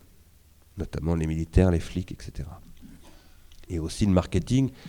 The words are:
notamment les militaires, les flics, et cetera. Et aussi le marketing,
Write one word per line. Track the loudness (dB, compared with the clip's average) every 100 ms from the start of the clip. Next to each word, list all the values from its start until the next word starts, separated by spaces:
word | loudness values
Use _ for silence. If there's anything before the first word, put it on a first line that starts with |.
| -20 -20 -20 -20 _ _ _ -10
notamment | -8 -4 -2
les | 0 0
militaires, | -2 0 4 4
les | 4
flics, | 0 -6 -8
et | -10
cetera. | -12 -12 -12 -14 -20 -20 -20 -20 -20 -20 -20 -20 -20 -20 -8
Et | -6
aussi | -4 0 4
le |
marketing, | 4 4 0 2 2 2 -2